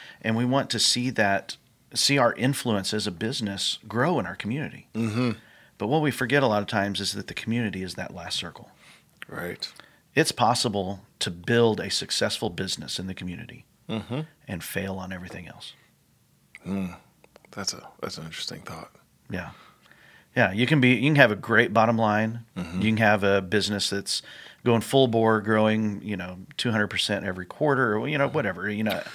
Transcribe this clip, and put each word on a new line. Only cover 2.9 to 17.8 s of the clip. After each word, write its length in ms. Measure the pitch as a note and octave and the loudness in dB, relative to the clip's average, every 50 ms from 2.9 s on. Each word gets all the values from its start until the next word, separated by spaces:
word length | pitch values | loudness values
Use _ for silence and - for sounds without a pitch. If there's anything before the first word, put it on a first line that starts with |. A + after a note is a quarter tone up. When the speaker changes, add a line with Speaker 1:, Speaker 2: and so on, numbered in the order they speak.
| G#2+ | -4
Speaker 1:
as 120 | G#2+ G2+ | -2 -4
a 40 | G#2+ | -4
business 680 | F2+ E2 G#2+ A2+ C3+ - A2 G2 G2 F#2 - - - - - | -4 -4 -4 -4 -4 -4 -4 -6 -4 -4 -4 -4 -4 -6 -8
grow 320 | G#2+ G#2+ A#2 C3+ E3+ F3+ B2+ | -6 -2 0 0 2 2 0
in 60 | F#2+ | -2
our 100 | E2+ F2 | -4 -8
community. 520 | - - G#2 B2 D#3 C3+ - - - - _ - | -8 -6 -6 -6 -6 -6 -10 -12 -16 -18 _ -6
Speaker 2:
Mm-hmm. 380 | A2 A#2 A2 G#2 A#2+ B2+ A#2+ G#2+ - - - - - - _ _ | -4 -4 -2 0 0 0 0 -2 -4 -10 -20 -20 -20 -20 _ _
Speaker 1:
But 120 | - G#2 G#2+ | -6 -2 0
what 120 | C#3+ D#3+ | 0 2
we 100 | D3+ C#3+ | 2 0
forget 320 | - - C3 A#2 C#3 C#3+ | 0 -2 0 2 2 4
a 40 | C3+ | 4
lot 160 | A#2 G#2 G#2 | 4 2 2
of 60 | G2+ - | 0 0
times 320 | A#2 G#2 G2 G2+ G2 G2 | 0 0 0 0 -2 -4
is 120 | G2+ - | -4 -4
that 140 | - G#2 F#2+ | -6 -6 -8
the 80 | - - | -10 -10
community 480 | - - A2+ A2+ A#2+ A#2 G2+ F2+ F#2 | -8 -6 -4 -2 -2 -2 -4 -4 -6
is 140 | F#2 F2+ - | -8 -8 -8
that 180 | - - - - | -10 -10 -10 -12
last 240 | F2+ E2+ F2 - - | -12 -10 -8 -6 -6
circle. 320 | - E2 - - - - _ _ - - - - _ _ _ _ - - | -8 -8 -12 -16 -20 -20 _ _ -20 -20 -20 -20 _ _ _ _ -18 -14
Speaker 2:
Right. 420 | - - - - - - - - - - - - _ _ _ _ - | -10 -10 -8 -8 -10 -10 -12 -14 -14 -18 -20 -20 _ _ _ _ 2
Speaker 1:
It's 180 | D3+ D#3+ - | 4 4 4
possible 680 | - - A#2+ A2 A#2+ - - A#2 G2 G2+ F2+ F#2 G2+ F#2 - _ _ - | 2 2 4 4 4 2 0 0 0 -2 -2 -4 -6 -8 -12 _ _ -8
to 120 | - F#2+ | -6 -6
build 500 | E2+ F2 F2 - A#2 A#2 A#2 A2+ G#2+ F#2 | -6 -4 -2 2 4 6 6 6 4 2
a 100 | F2+ G2 | -2 -2
successful 580 | - - G#2 - - - - G#2+ - - A2+ G#2 | -4 -4 -4 -4 -2 -2 0 -2 -2 -4 -4 -6
business 500 | F2 E2 F#2+ F#2 - - - - - - | -4 -6 -6 -6 -6 -6 -8 -8 -8 -8
in 100 | F#2 F#2+ | -8 -8
the 60 | F#2 | -8
community 520 | - F#2 F#2 E2+ - - - - - - _ _ _ _ - | -8 -8 -10 -10 -10 -14 -16 -18 -20 -20 _ _ _ _ -8
Speaker 2:
Mm-hmm. 340 | A2+ A2 G#2+ - A#2+ D3 D#3+ - _ _ _ - | -8 -8 -6 -6 -6 -6 -6 -8 _ _ _ -10
Speaker 1:
and 160 | G2+ E2 - | -10 -8 -8
fail 320 | - - F#2+ F#2+ F#2+ F#2+ | -6 -4 -4 -4 -4 -4
on 160 | F#2+ F#2 F#2 | -6 -8 -8
everything 340 | F#2 F2+ F2+ F2+ - F#2 E2+ | -10 -10 -10 -12 -12 -14 -14
else. 280 | D2+ - - - - - _ _ _ _ _ _ _ _ _ _ _ _ _ _ _ - - - | -16 -16 -18 -18 -20 -20 _ _ _ _ _ _ _ _ _ _ _ _ _ _ _ -20 -14 -8
Speaker 2:
Mm. 300 | F2 G2 G2 F#2+ F2 E2+ - - _ _ _ - _ - _ - _ | -6 -6 -4 -6 -6 -10 -14 -20 _ _ _ -20 _ -20 _ -20 _
That's 200 | - G#2+ G2 - | -14 -8 -8 -8
a, 160 | - - | -8 -8